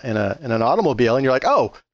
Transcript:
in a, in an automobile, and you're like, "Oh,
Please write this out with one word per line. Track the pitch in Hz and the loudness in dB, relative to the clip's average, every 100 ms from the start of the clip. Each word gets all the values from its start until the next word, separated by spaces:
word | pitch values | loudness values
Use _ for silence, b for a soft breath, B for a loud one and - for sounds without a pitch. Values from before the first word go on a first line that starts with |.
in | 120 107 | -4 -4
a, | 101 98 | -2 -4
in | 127 | -4
an | 113 | -2
automobile, | 117 196 170 117 117 127 | 0 0 0 2 2 2
and | |
you're | 131 | 2
like, | 127 - | 0 2
"Oh, | 277 113 B _ | 0 0 B _